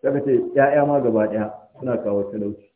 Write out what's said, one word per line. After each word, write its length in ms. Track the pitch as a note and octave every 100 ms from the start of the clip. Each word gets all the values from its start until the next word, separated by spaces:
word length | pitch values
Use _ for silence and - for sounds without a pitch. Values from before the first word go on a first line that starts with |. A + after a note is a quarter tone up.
sai 100 | C3
ka 80 | C#3+
ce 140 | C#3 B2 - C#3
ƴaƴa 320 | C#3 D3 C#3+
ma 120 | C#3+
gaba 280 | B2 A2 G#2+
ɗaya 260 | G#2 G#2+ - - -
suna 180 | B2+ A#2
kawo 260 | G#2+ G2+ G2
talauci. 380 | G#2 G#2 G#2 _